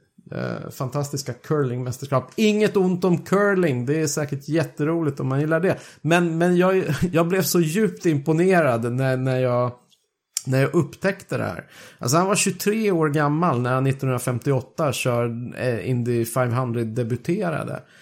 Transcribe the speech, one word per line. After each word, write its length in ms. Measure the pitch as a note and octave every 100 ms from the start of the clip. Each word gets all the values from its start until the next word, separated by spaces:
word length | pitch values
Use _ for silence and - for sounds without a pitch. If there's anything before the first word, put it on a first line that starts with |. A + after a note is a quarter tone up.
| _ _ -
eh, 380 | - B1 - -
fantastiska 640 | - C3 D3 C#3+ - -
curlingmästerskap. 1000 | - - D3+ C3+ B2 B2+ A#2 C3+ C3 C3 -
Inget 400 | G#3+ G#3 G#3 G#3
ont 280 | F#3 F3+
om 140 | F#3 E3+
curling, 680 | - F#3+ G3+ F#3+ F3 B2 B2
det 140 | D#3
är 40 | D#3
säkert 420 | D#3+ D3 C#3 C#3+
jätteroligt 720 | D#3+ C#3+ - D3 E3+ D#3 C#3
om 80 | C3
man 120 | C3+
gillar 200 | D#3 D#3+
det. 180 | F3+ - - -
Men, 360 | D3 F3 F3 E3
men 180 | F3 F3
jag, 280 | F3+ F#3+ E3 C#3 F3+
jag 160 | E3 E3+
blev 140 | F#3+
så 180 | F3+ F3+
djupt 460 | D#3+ F3+ G#3+ - F3
imponerad 840 | D3 C#3 D#3+ F#3 F#3 D3 A#2 A#2+
när, 240 | B2 C3+ C3
när 240 | C3 B2+
jag, 320 | B2+ B2 B2 A#2+ _ _ _ _ _ - -
när 140 | C3
jag 140 | C#3
upptäckte 640 | F3 C#3 - F#3+ F#3+ - B2+
det 80 |
här. 260 | G#2 E2+ - - - -
Alltså, 180 | - D#3
han 100 | F#3+
var 100 | G3
tjugotre 540 | G3 F#3 G#3 A3 G#3+
år 180 | F3 D#3
gammal 520 | D3 D3 D3+ E3+ A#2+
när 120 | B2
han 100 | C3
nittonhundrafemtioåtta 1080 | C3+ C#3 C3+ B2 - A#2+ C#3+ C3 - - D#3
kör, 600 | B2 C3+ A#2+ A#2+ A#2 A#2+ -
eh, 340 | B2 A2+ F2
Indy 340 | B2 A#2+ A#2+
five 300 | A2+ C3 B2
hundred 320 | A#2 B2+ A#2 A2+
debuterade. 960 | A2+ A#2 A#2 - F#3 F3+ D3+ - - - -